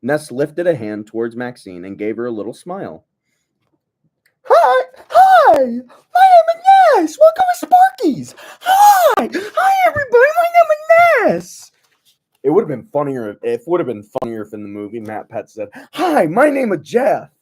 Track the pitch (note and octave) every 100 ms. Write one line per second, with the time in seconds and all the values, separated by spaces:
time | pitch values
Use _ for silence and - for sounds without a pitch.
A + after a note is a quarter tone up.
0 | A#2 D3+ - B2 D3 D3+ F3 D#3 A2 G#2+
1 | G#2+ A2 A#2 A2+ B2 B2 - F2+ F#2 G2
2 | G#2 A2 A#2+ A2 G2+ - - F#3 B2+ D#2+
3 | _ _ _ _ _ _ _ _ _ _
4 | _ _ _ _ - D#5+ G#4+ B4+ B4+ _
5 | _ D#5+ F#5+ F#5 C#5 D#4 B3+ A#3 B3+ _
6 | _ F5+ F#5+ F5+ E5 E5+ F5+ G5 F5+ C5
7 | D#4+ - D#5+ D#5+ F#5 F5 - F5+ F#5+ F#5+
8 | G4 G#3 B2 - - - F5 F#5+ G#5 G5
9 | E5 G#4 A#3 C4 G#4 - F#5+ G5 F5+ D5
10 | C#5 A#4 C5+ D#5+ E5+ F5 E5 D5+ D#5 E5
11 | F5 D5 F#4 F3 F3 - - _ _ _
12 | _ _ _ _ C3 E3 F#3 B2+ A2 C#3+
13 | C#3+ C3 A2 G2+ A#2 A#2 A#2+ F3 E3 G#2+
14 | G#2 C3 A#2 A2+ G#2 G#2 G2+ G2+ G#2 A2+
15 | G#2+ G#2+ - A2+ - G#2+ G2+ B3 C#4 -
16 | F4+ D4 E3+ F3+ D4+ C#4 B3 F3+ C#3 A3+
17 | A#3 D3 G2+ _